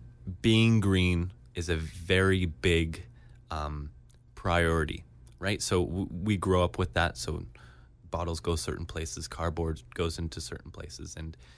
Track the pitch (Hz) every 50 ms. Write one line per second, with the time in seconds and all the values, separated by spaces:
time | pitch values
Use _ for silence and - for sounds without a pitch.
0 | - - - - - - 92 - - 113 113 110 113 113 113 110 98 101 95 92
1 | 90 90 90 85 85 90 - - - - - 90 85 85 85 80 80 78 - 92
2 | 85 87 95 92 95 95 95 92 92 82 78 - - 92 85 82 82 82 80 -
3 | - - - - - - - - - - 80 78 76 73 76 73 73 76 - -
4 | - - - - - - - - - 98 85 87 85 82 82 82 78 76 - -
5 | - - - - - - - - 92 98 107 - - - 101 92 87 - 82 92
6 | - - - 90 92 110 107 90 85 92 92 90 87 87 - - 92 - - 85
7 | 85 85 - - - - 78 82 - - - - - - - - - - - -
8 | - - - 82 85 85 82 80 - 85 82 78 - - - - 85 - - 82
9 | 80 - - - 80 - - - 82 85 80 82 82 80 80 78 - - - -
10 | 85 85 80 - 82 78 - - - - - - - - - - - 80 - -
11 | - 82 - - 82 80 80 - - - -